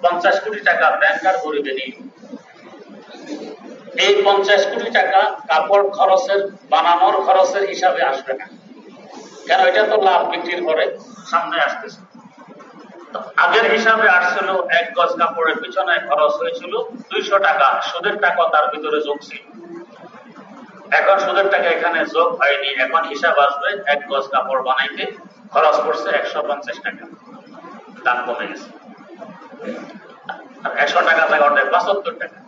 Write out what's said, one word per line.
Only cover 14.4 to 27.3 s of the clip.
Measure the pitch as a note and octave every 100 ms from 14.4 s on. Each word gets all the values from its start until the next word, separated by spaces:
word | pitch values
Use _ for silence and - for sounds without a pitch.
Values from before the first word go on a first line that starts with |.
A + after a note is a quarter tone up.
| F#3+ F#3 E3+ E3
এক | E3+ E3+
গজ | E3+ D#3+
কাপড়ের | E3 E3+ D#3+ -
পিছনে | - F#3 F3+ E3 C#3
খরচ | D3 D3+ D3
হয়েছিল | E3+ - E3+ G#3+ A#3 - -
দুইশো | - G#3 G3+ F#3+
টাকা, | C3+ C3+ - -
সুদের | E3+ G3+ G#3
টাকা | F#3 F3 E3
তার | D3+ D3
ভিতরে | D3+ D#3 D3+ C#3+
যোগ | D3 -
ছিল। | - - - - - - - - - - - - - - - - D3+
এখন | D#3+ G3 -
সুদের | F3+ G3
টাকা | F3+ E3+ E3
এখানে | E3+ D#3+ D#3 D#3+
যোগ | E3+ -
হয়নি, | C#3 C#3+ C#3 C3 C3
এখন | D#3+ -
হিসাব | C#3+ E3+ C#3+ C#3
আসবে | C#3 C#3+ - -
এক | C#3+ B2
গজ | C#3 -
কাপড় | C3+ C3+ C3 B2
বানাইতে | B2+ C3+ C#3+ - - - - -
খরচ | C#3 D#3 D3
পড়ছে | C3+ - D3 D3
একশো | - D#3 C3+
পঞ্চাশ | C#3 B2 A#2 G#2
টাকা, | - - - -